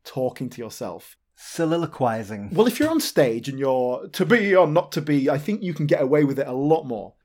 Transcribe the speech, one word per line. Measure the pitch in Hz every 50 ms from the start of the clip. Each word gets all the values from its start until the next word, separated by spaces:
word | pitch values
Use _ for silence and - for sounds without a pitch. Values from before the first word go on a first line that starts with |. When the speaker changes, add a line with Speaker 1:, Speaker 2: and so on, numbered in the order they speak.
| -
Speaker 1:
talking | - - 135 127 123 123 - 131 120
to | - -
yourself. | 117 110 - - 120 98 85 90 - - - _ _ _ _ _ - - - - 165
Speaker 2:
Soliloquizing. | 156 165 170 165 - - - 135 120 113 113 110 104 110 104 101 101
Speaker 1:
Well, | - - 220
if | 247 247 -
you're | 294 311
on | 330 320
stage | 320 - - - 143 120 113 117 117 139
and | 135 135
you're | 135 135 131 127 123 123 123 127 - -
to | - - -
be | 151 240 233 202 202 185
or | 185 175
not | 151 151 175 180 -
to | - 170
be, | 151 156 147 143 131 143
I | 143 143
think | 147 - 202 -
you | - 180 156
can | - 151
get | 147 165 170
away | 139 131 147 151 151
with | 139 139 131
it | 139
a | 131
lot | 127 131 139 151 160 165 151
more. | 131 117 104 87 92 _ _